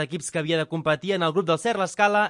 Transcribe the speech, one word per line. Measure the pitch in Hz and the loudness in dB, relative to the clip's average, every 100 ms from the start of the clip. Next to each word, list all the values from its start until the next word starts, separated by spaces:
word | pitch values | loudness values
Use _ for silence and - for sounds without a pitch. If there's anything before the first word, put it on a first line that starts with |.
equips | 151 165 - | -4 -6 -6
que | 170 | -4
havia | 156 165 | -2 -2
de | 151 | -2
competir | 170 156 151 180 190 | -2 0 0 0 0
en | |
el | 165 | 0
grup | 160 170 | 0 0
del | 160 | 0
Serra | 233 220 185 | 0 -2 -2
Escala, | - 208 208 214 | 2 4 4 0